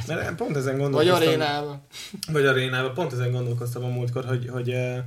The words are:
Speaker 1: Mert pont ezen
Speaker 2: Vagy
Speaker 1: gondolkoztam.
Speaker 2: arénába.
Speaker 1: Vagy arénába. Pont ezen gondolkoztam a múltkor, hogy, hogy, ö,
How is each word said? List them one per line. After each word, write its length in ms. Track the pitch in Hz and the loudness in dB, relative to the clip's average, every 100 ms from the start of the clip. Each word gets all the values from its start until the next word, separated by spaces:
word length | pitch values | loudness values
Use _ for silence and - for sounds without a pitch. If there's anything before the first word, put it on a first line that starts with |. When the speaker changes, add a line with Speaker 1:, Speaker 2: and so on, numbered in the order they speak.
| 120 | -6
Speaker 1:
Mert 280 | 165 - 170 | -4 -4 -4
pont 200 | 240 143 | -2 -2
ezen 180 | 131 135 | 0 0
Speaker 2:
Vagy 40 | |
Speaker 1:
gondolkoztam. 460 | 143 143 170 175 160 | 2 4 6 6 6
Speaker 2:
arénába. 540 | 156 151 147 147 143 - - - 196 - | 4 2 -2 -4 -8 -14 -16 -12 -10 -2
Speaker 1:
Vagy 140 | 151 139 | 2 4
arénába. 460 | 127 127 127 131 | 4 2 0 -2
Pont 200 | 123 160 | -2 -4
ezen 180 | 123 123 | -2 0
gondolkoztam 520 | 123 123 120 120 120 | 0 -2 -2 -4 -4
a 40 | 123 | -2
múltkor, 380 | 123 123 127 127 | -2 -2 -2 -2
hogy, 220 | 127 120 | -2 -2
hogy, 200 | 127 120 | -4 -2
ö, 280 | 127 127 123 | -2 -2 -4